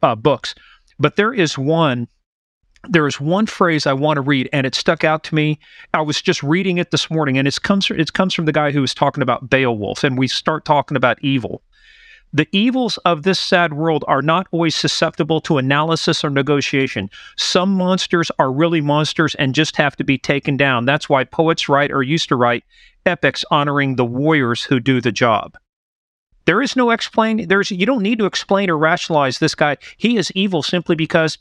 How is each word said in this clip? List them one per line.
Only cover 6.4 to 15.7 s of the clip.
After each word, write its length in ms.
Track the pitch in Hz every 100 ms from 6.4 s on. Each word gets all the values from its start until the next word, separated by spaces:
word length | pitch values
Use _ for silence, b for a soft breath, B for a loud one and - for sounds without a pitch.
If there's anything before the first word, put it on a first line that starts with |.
reading 360 | 143 175 190 175
it 140 | 170
this 200 | 156 -
morning, 260 | 160 143 131
and 100 | 139
it 140 | -
comes, 300 | - 196 -
it 220 | 214 156
comes 200 | - 190
from 120 | - 156
the 80 |
guy 180 | 156 147
who 100 | 143
was 120 | 127
talking 280 | - 143 143
about 280 | 127 117 123
Beowulf, 560 | 131 127 110 101 98 143
and 120 | 127
we 120 | 131
start 340 | - - 156
talking 320 | - 147 - 139
about 260 | 123 110
evil. 400 | 139 135 98 - - b b b b b _
"The 140 | 151 156
evils 460 | 196 240 254 233 - 175
of 180 | 160
this 160 | 180 180
sad 340 | - 180 170
world 300 | 147 165 147 -
are 140 | 139
not 260 | 147 170 190
always 240 | 165 165 -
susceptible 640 | 160 - 165 - 156 160
to 160 | - 147
analysis 640 | 131